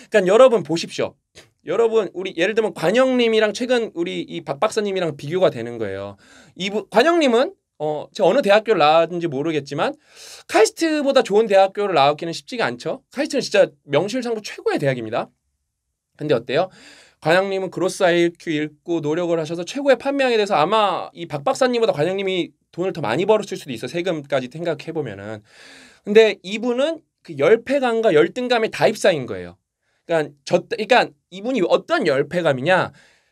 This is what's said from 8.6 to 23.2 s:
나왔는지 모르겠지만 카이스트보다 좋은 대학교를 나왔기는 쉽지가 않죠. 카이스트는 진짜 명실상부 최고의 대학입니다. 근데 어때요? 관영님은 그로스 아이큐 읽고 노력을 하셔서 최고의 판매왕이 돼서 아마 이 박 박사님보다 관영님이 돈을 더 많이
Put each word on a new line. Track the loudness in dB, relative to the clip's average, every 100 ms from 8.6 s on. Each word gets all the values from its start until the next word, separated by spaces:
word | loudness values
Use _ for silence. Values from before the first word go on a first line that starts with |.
| 4 4
나왔는지 | 4 4 2 -2 -4
모르겠지만 | -4 -4 -4 -4 -4 -4 -6 _ -20 -20 -20 -2
카이스트보다 | 2 2 2 -2 0 2 2
좋은 | 2 2 4
대학교를 | 4 4 2 0
나왔기는 | 4 4 2 -4
쉽지가 | -10 -10 -4 -4
않죠. | -4 -8 -10 _
카이스트는 | -6 -4 -4
진짜 | 0 2 2 0
명실상부 | -2 -2 0 -4 -4 -6
최고의 | -8 -8 -4 -2
대학입니다. | -2 -2 -4 -6 -6 _ _ _ _ _ _ _ _ -10
근데 | -2
어때요? | 0 0 -2 -2 -6 -20 -20 _ _
관영님은 | 2 2 2 -2 -4
그로스 | -4 -4 0
아이큐 | 2 4 2 -2 -6
읽고 | -4 -6 -8 -6 -4
노력을 | -2 -2 -2 -2
하셔서 | -4 -8
최고의 | -8 -2 2 2
판매왕이 | 0 -2 0 0
돼서 | 2 2
아마 | 2 2 2 -2 -8
이 | -12 -10
박 | -4
박사님보다 | -4 0 0 2 0
관영님이 | 0 -2 -2 -2 -4 -6 _ _
돈을 | -6 -6
더 | -4
많이 | -2 0